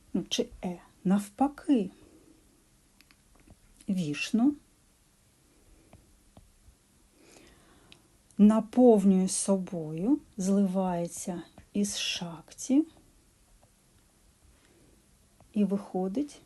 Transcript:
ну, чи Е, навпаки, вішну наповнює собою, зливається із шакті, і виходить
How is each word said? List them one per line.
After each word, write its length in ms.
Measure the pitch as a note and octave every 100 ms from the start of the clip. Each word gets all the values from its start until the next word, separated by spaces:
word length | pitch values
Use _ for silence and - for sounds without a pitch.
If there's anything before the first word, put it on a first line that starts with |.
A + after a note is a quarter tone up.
| _
ну, 120 | G3 D#3+
чи 200 | - A#3+ -
Е, 140 | F3+ F3 - _
навпаки, 840 | F#3 G3+ - - C#4 - - C4 F3+ - - - - _ _ _ _ _ _ _ _ _ _ _ - - _ - -
вішну 680 | F#3 D3+ D3 - A3 C4+ C#4+ _ _ _ _ _ _ _ _ _ _ _ - _ - _ _ _ - - _ - _ _ _ _ _ - - - - _ _ _ - _ _ _ -
наповнює 920 | G#3 A3 A3 B3 B3 G#3+ G3 F#3 F#3
собою, 920 | - - G3 F3+ F3 D#3 D#3+ G#3 D#4 - -
зливається 1040 | F#3 G3 G3 F#3+ F#3 E3+ E3+ - - F3 - - -
із 260 | G3+ G3+ -
шакті, 880 | - - E3+ D#3+ - - - C4+ D#4+ - - _ _ _ _ _ _ _ _ _ _ _ _ _ _ _ _ _ _ _ _ _ _ _ _
і 120 | G#3+
виходить 760 | G3 G3+ - F#3 F#3+ G#3+ D4 -